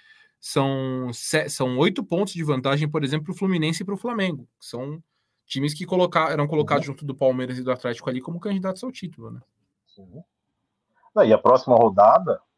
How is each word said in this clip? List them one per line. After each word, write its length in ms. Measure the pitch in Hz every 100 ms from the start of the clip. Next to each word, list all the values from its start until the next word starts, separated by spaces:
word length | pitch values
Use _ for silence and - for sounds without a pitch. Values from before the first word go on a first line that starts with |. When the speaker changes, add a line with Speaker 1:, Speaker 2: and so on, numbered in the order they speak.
| _ _ _ _
Speaker 1:
são 720 | - 147 135 135 131 127 127
se-, 360 | 117 - 156 147
são 280 | - 127 127
oito 260 | 180 190
pontos 300 | - 175 190
de 100 | 175
vantagem, 460 | 151 131 135 143 151
por 140 | 156
exemplo, 220 | 139 151 156
pro 100 | 180
Fluminense 480 | 190 175 156 160
e 20 | 190
pro 120 | 196
Flamengo, 500 | 247 220 185 135 117 _
que 60 | -
são 380 | 120 139 160 _ _ _ _ _
times 300 | 135 151 151
que 100 | 175
coloca-, 460 | 185 175 170 160
eram 160 | 151 147
colocados 400 | 151 - 143 143
Speaker 2:
Uhum. 60 |
Speaker 1:
junto 120 | 131 143
do 80 |
Palmeiras 460 | 131 135 127 127 127
e 40 |
do 80 | 127
Atlético 380 | 123 123 113 -
ali 100 | 127
como 200 | 160 170
candidatos 440 | 208 196 190 190
ao 80 | 254
título, 380 | - 170 - 113
né? 120 | 120 - _ _ _ _
Speaker 2:
Sim. 340 | _ 92 127 - _ _ _ _ _ _ _ _ 214
Não, 100 | 120
e 80 |
a 60 | 104
próxima 360 | 113 123 135 113
rodada, 640 | 113 95 107 156 165 98 _